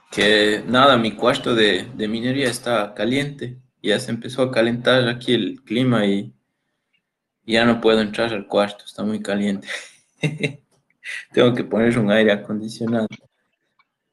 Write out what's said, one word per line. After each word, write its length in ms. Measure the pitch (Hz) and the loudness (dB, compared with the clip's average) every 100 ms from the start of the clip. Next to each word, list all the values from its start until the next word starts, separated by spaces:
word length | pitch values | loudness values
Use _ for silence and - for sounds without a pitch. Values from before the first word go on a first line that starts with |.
| _ | _
Que 520 | - 101 107 104 107 82 | 0 4 4 4 0 0
nada, 320 | 123 139 120 | 4 6 6
mi 180 | 113 101 | 2 0
cuarto 400 | 120 135 135 117 | 0 0 0 2
de, 300 | 107 92 113 127 | 2 2 -4 -8
de 120 | 107 | -6
minería 420 | 113 123 135 127 | -4 -4 -2 -2
está 440 | 110 120 113 104 | -2 -2 -2 -2
caliente. 680 | - 107 135 143 - 120 127 _ _ | -4 -2 -2 -4 -8 -12 -14 _ _
Ya 180 | 101 101 | -2 -2
se 120 | - | -2
empezó 320 | 117 117 - | -8 -8 -2
a 80 | 127 | -2
calentar 560 | 117 117 120 120 127 117 | 2 0 0 2 2 0
aquí 240 | 123 - | -4 -2
el 280 | 117 92 - | 0 -2 -8
clima 420 | - 110 131 113 101 | -6 -2 0 2 2
y 280 | 101 120 - _ _ _ _ _ _ _ _ _ _ - | -2 -4 -16 _ _ _ _ _ _ _ _ _ _ -2
ya 200 | 113 117 | 2 4
no 160 | 117 | 4
puedo 200 | 110 110 | 4 4
entrar 320 | 104 107 117 | 2 -2 -2
al 140 | 107 98 | -4 -2
cuarto, 380 | 101 101 - - | 0 0 -4 -18
está 180 | - | -8
muy 180 | 104 107 | -4 -4
caliente. 460 | 104 101 101 98 - - - _ _ _ | -4 -2 -2 -4 -8 -12 -12 _ _ _
<laughs> 420 | 151 151 147 - _ _ _ _ - - - | -6 -4 -8 -8 _ _ _ _ -14 -14 -4
Tengo 200 | - 123 | 2 2
que 100 | 123 | 2
poner 340 | - 101 117 120 | -2 0 2 2
un 140 | 101 | 2
aire 200 | 110 107 | 4 4
acondicionado 760 | 101 104 107 110 - 117 117 107 - _ _ _ _ _ _ _ _ _ | 2 -2 -8 -8 -8 -4 -2 -4 -8 _ _ _ _ _ _ _ _ _